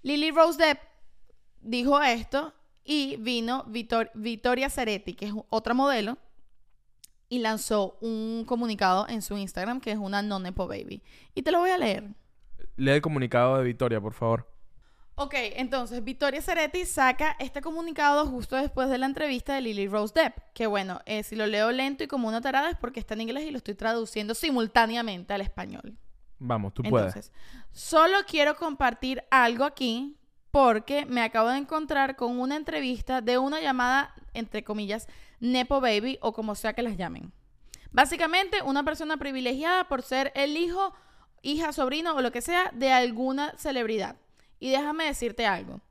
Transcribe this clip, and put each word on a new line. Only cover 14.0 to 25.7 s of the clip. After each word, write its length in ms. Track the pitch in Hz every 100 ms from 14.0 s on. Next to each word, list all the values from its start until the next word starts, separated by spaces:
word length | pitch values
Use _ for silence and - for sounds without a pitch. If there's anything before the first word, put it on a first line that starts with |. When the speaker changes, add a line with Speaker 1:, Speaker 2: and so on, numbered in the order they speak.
| 107
Speaker 2:
favor. 380 | - 113 117 - - - - - _ - -
Speaker 1:
Ok, 160 | 285 294 220
entonces 480 | 226 254 262 233 240
Vittoria 380 | 226 254 285 277
Ceretti 440 | - 339 302 359
saca 520 | 359 - 262 262 302 -
este 220 | 262 285
comunicado 680 | 302 320 339 302 294 285 294
justo 300 | 254 214 262
después 320 | 285 - 262
de 80 | 254
la 80 |
entrevista 500 | 269 269 302 247 -
de 60 | 269
Lily 260 | 240 202 196
Rose 260 | 214 208
Depp, 240 | 320 302 - -
que 140 | - 220
bueno, 320 | 202 190 180
eh, 180 | - 214
si 140 | 208 220
lo 100 | 214
leo 240 | 208 220
lento 320 | 254 269 277
y 40 | 302
como 200 | 277 226
una 140 | 226
tarada 280 | 262 269 311
es 60 | 339
porque 220 | 240 240
está 140 | -
en 80 | 214
inglés 240 | 226 269
y 60 | 311
lo 60 | 262
estoy 180 | -
traduciendo 580 | 196 220 233 220 214 208
simultáneamente 960 | 220 320 254 226 - 226 233 226 180 185
al 60 | 202
español. 580 | 196 - 180